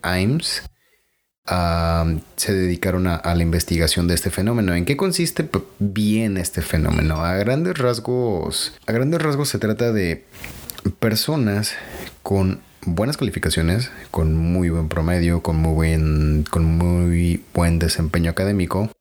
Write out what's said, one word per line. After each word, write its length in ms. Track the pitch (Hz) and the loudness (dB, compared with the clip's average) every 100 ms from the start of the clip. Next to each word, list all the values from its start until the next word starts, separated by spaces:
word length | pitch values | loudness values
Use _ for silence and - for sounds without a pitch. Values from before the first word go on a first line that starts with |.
Imes, 600 | 92 90 98 156 - - - _ _ _ _ _ _ _ | 0 0 2 0 -2 -8 -10 _ _ _ _ _ _ _
am, 760 | - 87 87 85 82 82 82 78 - - | -4 0 0 0 0 2 0 -2 -6 -6
se 180 | - | -2
dedicaron 520 | 95 92 87 92 90 90 | 0 0 0 0 0 0
a, 100 | 85 | 0
a 180 | 85 | 0
la 80 | 85 | 2
investigación 680 | 85 85 - 85 80 - 87 | 2 0 0 2 2 2 2
de 60 | |
este 160 | 85 - | 0 -2
fenómeno. 440 | 90 101 117 98 | -2 0 2 0
¿En 120 | 87 87 | 0 0
qué 100 | 143 | 0
consiste 480 | 190 175 165 - | 0 0 -2 -2
p-, 180 | 156 - - - | -2 -4 -6 -4
bien 600 | 101 98 104 107 113 95 | -2 0 0 2 0 -2
este 240 | 87 - | -4 -4
fenómeno? 600 | 82 85 78 78 78 78 | -2 0 2 2 2 0
A 120 | 85 | 0
grandes 420 | 92 104 139 175 165 | 0 0 0 -2 0
rasgos, 960 | 123 117 110 123 120 92 - - - - - | 0 0 -2 0 0 0 -2 -4 -6 -8 -4
a 60 | |
grandes 280 | 113 135 170 | 0 0 0
rasgos 300 | 156 143 139 | 0 0 -2
se 80 | - | -2
trata 340 | 110 107 120 | -2 0 0
de 320 | 107 87 80 - - - - - - - - | 2 0 -2 -8 -18 -16 -14 -14 -6 -6 0
personas 760 | 113 107 - 151 110 101 107 - - - - - | 0 0 -2 0 0 0 -2 -8 -12 -14 -14 -14
con 380 | - 98 92 - - - - | -2 2 2 -2 -10 -10 -4
buenas 300 | 85 117 151 | -2 -2 -2
calificaciones, 760 | 117 - 85 82 82 101 127 - - | -4 -2 -2 0 2 0 -2 -12 -8
con 240 | - 78 | 0 2
muy 360 | 80 82 90 87 | 2 2 2 0
buen 180 | 82 78 | 0 -2
promedio, 540 | 85 80 90 85 85 | 0 0 2 2 2
con 140 | - 80 | 0 0
muy 180 | 80 | 2
buen, 680 | 80 80 80 78 76 76 76 73 | 2 2 2 2 2 2 2 0
con 160 | 85 | 0
muy 800 | 82 82 87 87 87 85 87 85 - | 2 4 2 2 2 2 2 0 -2
buen 260 | - 85 82 | 0 2 2
desempeño 520 | 82 - 80 85 82 | 0 0 0 0 0
académico 600 | 82 95 101 87 92 110 - | 0 0 0 0 -2 -2 -6